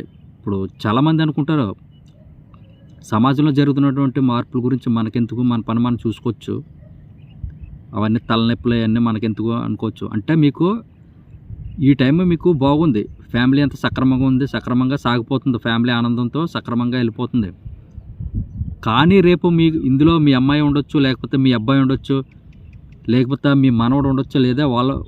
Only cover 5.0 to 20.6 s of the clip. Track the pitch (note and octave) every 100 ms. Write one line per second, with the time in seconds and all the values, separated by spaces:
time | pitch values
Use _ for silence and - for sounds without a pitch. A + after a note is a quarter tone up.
5 | A2 B2 A2+ A2+ B2 A#2 G#2+ A#2 A#2+ A#2
6 | A#2 - A#2+ G#2+ - G#2+ - - - -
7 | - - - - - - - - - -
8 | G#2+ A2+ - A2+ A#2 A#2 A#2+ A#2 A2+ A2+
9 | A#2 G#2+ A2+ G#2+ A2+ A#2 A2+ G#2 A2 -
10 | G2+ A2 G#2 D#3+ C#3+ - F3 A3+ - -
11 | - - - - - - - - C3 C#3
12 | C3 E3 F3+ E3 F3+ D3+ C#3 D3 E3+ G#2
13 | F#2+ - - A#2+ B2 C#3 C#3+ - B2+ -
14 | C3 B2+ C3 C3 C#3 A#2 - B2 B2+ C#3
15 | B2 A#2+ A2+ C3+ C3+ A#2 A#2+ A#2 A#2+ A#2+
16 | A#2 A#2+ A#2+ C#3 E3 A2+ - A#2+ A#2+ B2+
17 | A#2 A2 A#2+ B2 F#2+ - - - - -
18 | - - - - - - - - A#2 A#2
19 | E3 G3 F3 F3+ F3+ E3 E3 D#3+ C3 C3
20 | D#3 E3 D3 B2+ C3+ D3